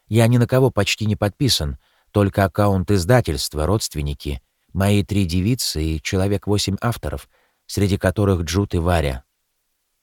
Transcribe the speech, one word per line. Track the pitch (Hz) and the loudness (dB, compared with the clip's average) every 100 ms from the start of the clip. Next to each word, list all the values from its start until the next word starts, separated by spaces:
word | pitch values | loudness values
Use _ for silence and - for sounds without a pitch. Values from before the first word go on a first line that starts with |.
| - | -2
Я | 110 | 2
ни | 113 123 | 4 4
на | 117 | 4
кого | 127 131 | 4 2
почти | - 101 - | 2 -2 -2
не | 107 | -2
подписан, | 104 104 - 131 - 73 65 _ _ _ | 0 -2 0 0 0 -4 -8 _ _ _
только | 104 101 - | 0 2 2
аккаунт | 95 - 101 95 85 | 0 2 2 2 2
издательства, | 101 82 123 90 69 - 73 78 | 2 4 2 2 -4 -4 -2 -2
родственники, | 110 - 78 71 71 73 69 - _ _ | -2 -4 -6 -6 -6 -8 -10 -12 _ _
мои | 90 98 101 | -2 2 2
три | - 101 | 0 -2
девицы | 87 90 101 127 - 78 | 0 0 0 -2 -4 -4
и | 80 78 | -2 -4
человек | - 92 98 101 98 | -2 -2 0 -2 -2
восемь | 104 - 98 | -2 -2 -2
авторов, | 120 - 78 76 - _ _ _ - | -4 -4 -8 -10 -12 _ _ _ -8
среди | - 98 98 | -2 0 0
которых | 95 107 101 87 | 0 0 0 0
Джуд | 78 92 101 | -2 -2 -2
и | 90 | -2
Варя. | 85 85 71 65 - _ _ _ _ _ _ _ | 0 0 0 -6 -12 _ _ _ _ _ _ _